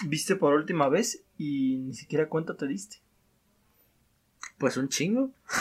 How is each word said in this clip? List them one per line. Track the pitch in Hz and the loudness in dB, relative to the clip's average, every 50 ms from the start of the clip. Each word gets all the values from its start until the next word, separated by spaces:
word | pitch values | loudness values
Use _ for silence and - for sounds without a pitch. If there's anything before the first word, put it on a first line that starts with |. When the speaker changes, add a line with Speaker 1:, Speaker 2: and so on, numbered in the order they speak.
| - 151 | -4 -4
Speaker 1:
viste | 147 151 - - 196 | -4 -2 0 0 0
por | 190 - 143 143 | 4 4 6 6
última | 151 151 - 180 165 143 135 | 4 4 2 2 2 4 4
vez | 139 180 233 - - - _ _ _ - | 4 4 2 0 -2 -8 _ _ _ -6
y | 160 147 143 139 135 131 131 131 | -4 -2 0 0 0 0 0 0
ni | 131 131 135 | -4 -8 -10
siquiera | 113 - - - 147 156 156 | -12 -10 -4 -2 0 0 0
cuenta | - 160 165 170 160 | 0 -2 -4 -4 -6
te | - 151 135 | -6 -4 -4
diste? | 147 196 - - - - _ _ _ _ _ _ _ _ _ _ _ _ _ _ _ _ _ _ _ _ _ _ _ _ _ _ _ _ - - - - | -4 -6 -8 -12 -18 -20 _ _ _ _ _ _ _ _ _ _ _ _ _ _ _ _ _ _ _ _ _ _ _ _ _ _ _ _ -20 -20 -6 -2
Speaker 2:
Pues | - 127 - 131 | -2 0 0 0
un | 131 135 | -2 -2
chingo. | - - 143 180 214 254 269 269 - _ _ - - - | -2 -2 0 0 2 0 0 -2 -4 _ _ -6 -4 -4